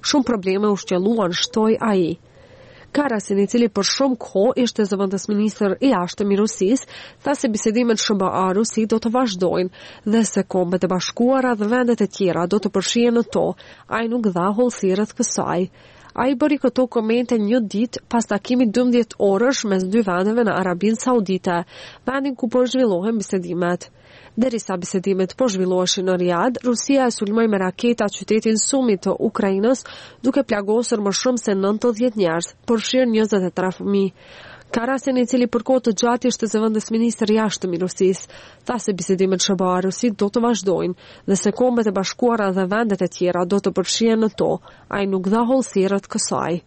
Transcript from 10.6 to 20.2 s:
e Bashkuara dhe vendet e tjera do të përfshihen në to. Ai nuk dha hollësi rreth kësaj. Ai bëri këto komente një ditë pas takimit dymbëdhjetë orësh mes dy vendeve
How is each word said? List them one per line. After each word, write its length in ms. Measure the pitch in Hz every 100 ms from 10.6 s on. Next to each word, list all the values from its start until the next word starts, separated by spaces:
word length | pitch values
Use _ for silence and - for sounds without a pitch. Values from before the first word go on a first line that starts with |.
| 175 180
e 60 | 180
Bashkuara 680 | 185 - - 240 269 254
dhe 160 | 240 208
vendet 300 | 247 247 233
e 80 | 196
tjera 380 | - 190 160 175
do 80 | 202
të 100 | 208
përfshihen 400 | 196 180 240 240
në 100 | 233 226
to. 240 | 190 160 190 - - -
Ai 220 | 214 226
nuk 180 | 240 214
dha 160 | 180 180
hollësi 400 | 208 247 - 190 185
rreth 180 | 208
kësaj. 560 | - 233 - 139 160 185 - - - -
Ai 240 | - 247
bëri 240 | 269 302 285
këto 300 | 254 247 254
komente 480 | 240 220 233 247 240
një 220 | 208 247 214
ditë 320 | 202 240 - _
pas 160 | 233 220
takimit 480 | 202 - 247 247
dymbëdhjetë 400 | 208 254 240 233 -
orësh 400 | 202 196 240 262 220
mes 140 | 190 185
dy 160 | 220
vendeve 400 | 202 175